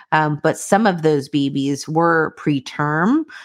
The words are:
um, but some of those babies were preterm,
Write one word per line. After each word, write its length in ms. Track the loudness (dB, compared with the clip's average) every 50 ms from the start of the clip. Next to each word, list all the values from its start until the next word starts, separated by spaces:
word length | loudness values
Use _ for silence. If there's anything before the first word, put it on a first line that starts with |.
| -8 _ 0
um, 280 | 0 2 0 0 0 0
but 160 | -2 -2 -2
some 280 | -2 0 2 2 4
of 160 | 2 0 0 2
those 260 | 2 2 0 0 -2
babies 600 | -2 -2 0 0 -2 -2 -2 -2 -2 -4 -4 -4
were 460 | -2 0 2 2 2 2 0 -2 -4 -6
preterm, 840 | -2 -2 -2 -2 -2 -6 -6 -4 -4 -2 0 0 2 2 2 0 0 -4 -10 -20 -20